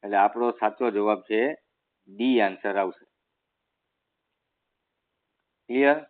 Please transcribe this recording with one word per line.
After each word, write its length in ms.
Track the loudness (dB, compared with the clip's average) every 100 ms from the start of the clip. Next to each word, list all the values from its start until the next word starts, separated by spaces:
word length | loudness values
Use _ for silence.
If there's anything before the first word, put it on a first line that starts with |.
એટલે 140 | -2 2
આપણો 340 | 2 2 -4
સાચો 400 | -2 -4 -2 -2
જવાબ 280 | 0 0 -2
છે 200 | -2 -2 -2 -6 _ _ _ _ _
ડી 340 | -4 0 2
આન્સર 360 | 0 -2 -6 -2
આવશે. 280 | -4 -6 _ _ _ _ _ _ _ _ _ _ _ _ _ _ _ _ _ _ _ _ _ _ _ _ _ _ _
ક્લિયર? 280 | 0 2 2